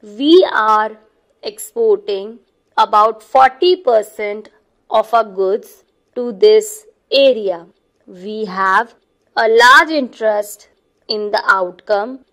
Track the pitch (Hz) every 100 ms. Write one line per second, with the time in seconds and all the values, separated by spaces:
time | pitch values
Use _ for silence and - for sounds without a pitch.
0 | 214 208 285 349 - - 214 214 214 220
1 | _ _ _ _ - 208 - - 226 196
2 | 202 196 202 233 _ _ _ - 214 214
3 | 220 220 - 262 262 262 359 370 311 220
4 | 202 - 208 214 214 _ _ _ _ 220
5 | 214 233 220 190 190 208 - _ _ _
6 | _ - 240 196 208 214 214 - _ _
7 | _ 269 277 226 202 170 170 _ _ _
8 | _ 185 190 214 214 185 190 196 226 _
9 | _ _ _ - 226 226 240 277 330 320
10 | 254 - 220 208 208 - _ _ _ _
11 | _ 214 208 214 - 196 180 180 _ 208
12 | 220 262 _